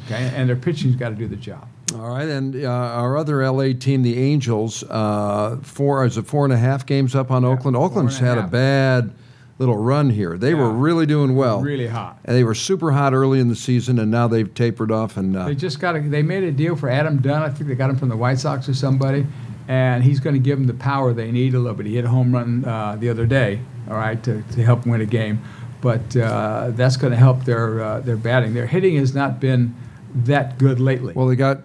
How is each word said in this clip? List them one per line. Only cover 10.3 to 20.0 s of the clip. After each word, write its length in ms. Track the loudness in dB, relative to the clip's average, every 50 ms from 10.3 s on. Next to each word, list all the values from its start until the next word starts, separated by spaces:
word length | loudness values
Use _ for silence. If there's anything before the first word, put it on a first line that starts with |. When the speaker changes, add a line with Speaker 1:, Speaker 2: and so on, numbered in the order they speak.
| -2
Speaker 2:
They 160 | -2 0 0 2
were 100 | 2 2 2
Speaker 1:
Yeah. 60 | 2 2
Speaker 2:
really 260 | 2 2 2 2 2
doing 300 | 2 2 2 2 2 2
well. 240 | 2 2 2 2 0
Speaker 1:
Really 260 | -2 -2 -4 -4 -4
hot. 320 | -4 -6 -6 -8 -10 -12 -10 -2
Speaker 2:
And 120 | 2 4
they 60 | 4
were 140 | 4 4 2
super 340 | -2 -2 -2 -2 0 2 2
hot 240 | 2 4 4 4 4
early 240 | 4 4 4 4 4
in 100 | 2 2
the 60 | 0
season, 460 | 0 0 0 0 0 2 2 0 2
and 100 | 2 2
now 160 | 2 2 2
they've 260 | 2 2 2 0 0
tapered 380 | -2 0 0 0 0 -2 -2 0
off. 260 | 0 0 -2 -4 -4
And, 200 | -4 -2 -2 -2
uh, 80 | -2 -2
Speaker 1:
They 100 | -4 -4
just 240 | -4 -4 -6 -6 -4
got 160 | -4 -2 -2
a, 60 | -2
they 220 | -2 -2 0 0
made 200 | 0 0 0 0
a 80 | -2 -2
deal 240 | 0 0 0 0 0
for 140 | -2 -2 0
Adam 280 | 0 0 2 2 0 0
Dunn. 220 | 2 0 0 0
I 80 | -2 -2
think 180 | -4 -6 -6 -4
they 80 | -2
got 120 | -2 0 0
him 40 | 0
from 120 | 0 -2 -2
the 80 | -2
White 240 | 0 0 0 0 -2
Sox 280 | -2 -4 -4 -4 -4 -4
or 60 | -2
somebody. 500 | 0 0 0 2 2 0 0 0 0 -2 -4 -6 -10 -12 -14 -14 -12 -6 -2
And 340 | 0 2 2 2 2 4